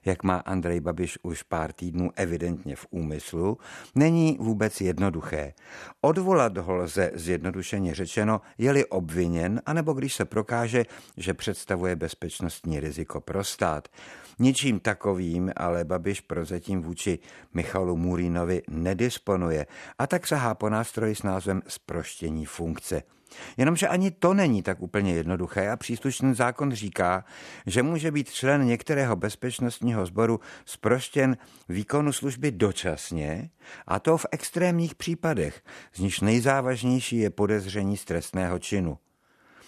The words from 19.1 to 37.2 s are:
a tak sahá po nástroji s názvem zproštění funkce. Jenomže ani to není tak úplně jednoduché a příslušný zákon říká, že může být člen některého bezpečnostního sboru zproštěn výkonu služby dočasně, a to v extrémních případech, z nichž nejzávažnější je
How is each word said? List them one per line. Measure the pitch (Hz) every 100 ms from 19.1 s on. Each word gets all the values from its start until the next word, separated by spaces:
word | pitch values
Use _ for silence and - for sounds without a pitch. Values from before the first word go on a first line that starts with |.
| - - 92 85 78 71 - - -
a | 139
tak | 180 -
sahá | 147 120
po | 107 107
nástroji | 110 117 113 110
s | 107
názvem | 101 92 98 95 -
zproštění | - - 82 78 - 82 78 76
funkce. | - 82 73 - 78 - _ _ - - -
Jenomže | 139 170 202
ani | 180 190
to | - 175
není | 202 170 104
tak | 95 92
úplně | 90 104 95
jednoduché | 85 80 90 87 101 101
a | 113
příslušný | - 117 135 - 131
zákon | 120 123 127 143
říká, | 110 101 - 90 92 - - - - 98
že | 104
může | 139 165 160
být | 147 131
člen | - 135 143 123
některého | 120 - 139 127 98
bezpečnostního | 107 - 123 117 120 - 120 110 90
sboru | 92 117 110 - -
zproštěn | - - 107 127 - 147 131 123 - - -
výkonu | 92 101 143 147
služby | 123 139 123 143
dočasně, | 92 104 - 90 76 - 82 73 85 160 _ - - -
a | -
to | 160 160
v | -
extrémních | 156 - 175 180 170 165
případech, | - - 170 165 120 73 - - - -
z | -
nichž | 95 -
nejzávažnější | 101 120 131 139 127 120 123 127 -
je | 117